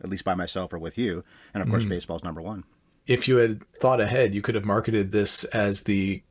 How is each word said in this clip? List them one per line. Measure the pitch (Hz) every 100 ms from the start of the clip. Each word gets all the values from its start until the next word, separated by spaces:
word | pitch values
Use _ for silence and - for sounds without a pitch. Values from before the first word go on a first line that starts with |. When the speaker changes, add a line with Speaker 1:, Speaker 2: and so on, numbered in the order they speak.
Speaker 1:
at | 92
least | 95 -
by | 92
myself | 95 95 90 85
or |
with | 82 95
you. | 120 87 - - - 104
And, |
of | 95
course, | 120 107
Speaker 2:
Mm. |
Speaker 1:
baseball's | 90 - 85
number | 87 80
one. | 85 104 - _ _ _ -
Speaker 2:
If | 123 -
you | 127
had | 117 107 - -
thought | 131 127
ahead, | 104 127 117 98
you |
could | 101 110
have | 104
marketed | 101 110 110 95
this | 104 101 - -
as | 113 104 101 -
the | 98 98 95 -